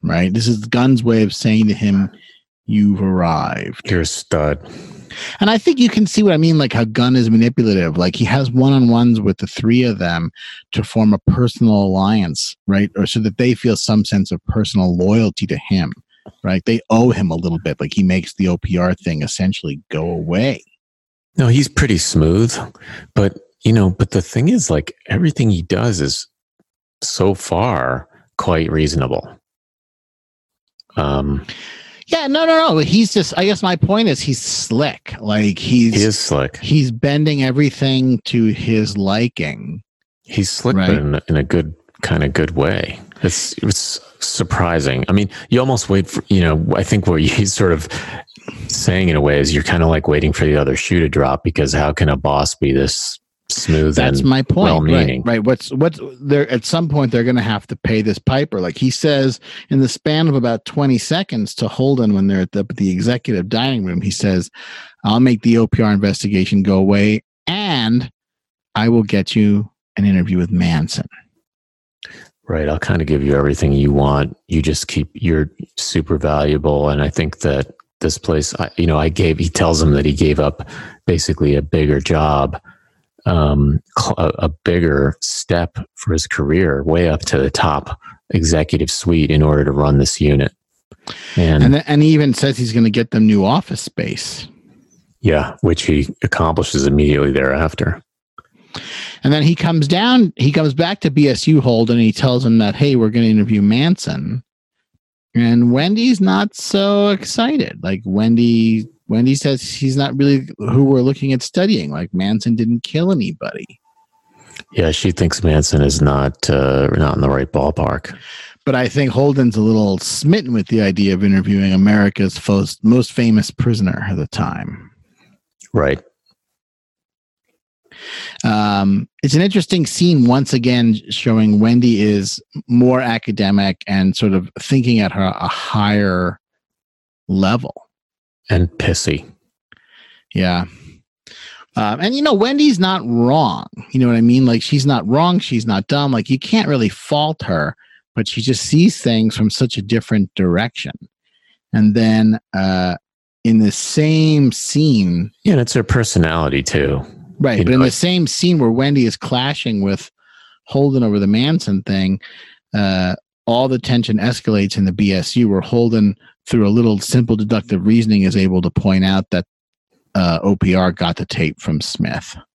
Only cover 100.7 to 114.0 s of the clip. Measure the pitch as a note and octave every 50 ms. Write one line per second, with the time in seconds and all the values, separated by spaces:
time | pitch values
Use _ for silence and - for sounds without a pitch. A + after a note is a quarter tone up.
100.7 | C3 C#3+ E3+ E3+ G3+ - - D#3+ C3+ D3+ D3 C#3 B2 - - - D#3 D3+ B2+ B2+
101.7 | A#2 A2+ A#2 A2+ A#2 A#2+ A#2 A2 G#2 - - C3 B2 B2 C3 B2 A2+ A2+ A2 G2+
102.7 | G2+ - C#3+ C#3+ C3+ B2 A2+ A2 G#2+ A#2+ A#2 A2 A2 G#2+ G2+ F#2+ A2 G#2 G2+ G2+
103.7 | G#2+ A#2+ C#3+ E3+ F#3 - - - C#3+ - C#3 - A2+ B2+ - _ _ _ _ _
104.7 | _ _ _ _ _ _ _ _ _ _ _ _ _ A#2 A#2 A#2 A#2 A#2+ A#2+ A#2+
105.7 | A#2+ C3+ D3+ F#3 G#3 A3 A#3 C4 B3 F3 F#3+ F#3 F#3 G3 G3+ G#3+ _ - - -
106.7 | - G3 G3 G3+ G3+ G3+ G3+ G#3 G3+ F#3 - - - - A3+ B3+ D4+ C#4+ - -
107.7 | - - - F#2 G2 F#2 - F#2+ F#2+ G2+ A2 A2+ A#2 A#2 A#2+ A#2 A#2 A2+ A2+ A2+
108.7 | A2 A2 G#2+ A2 _ _ _ _ G#2+ A2+ A#2+ C3 C#3 C#3 - C#3+ C3+ B2 - -
109.7 | - - C#3 C3+ C3 C#3 C#3 C3+ A#2+ C3+ C#3 C#3+ C#3 C3+ C3+ - - _ G#2+ C3
110.7 | B2+ C3 C#3 C3+ C3+ B2+ B2 C3 C#3 - - C#3 C3+ B2+ - - _ F#3 F#3 G3+
111.7 | G#3+ B2+ E2 D2 C#2+ D2 F2+ - - F2+ F#2 G2+ A2 A2 - A#2+ A#2 A2 A2+ A2+
112.7 | A#2+ A#2 - - - D3+ E3+ F#3 G3 D3+ G#2+ F2+ D#3+ - - - - - - _
113.7 | - _ _ _ _ _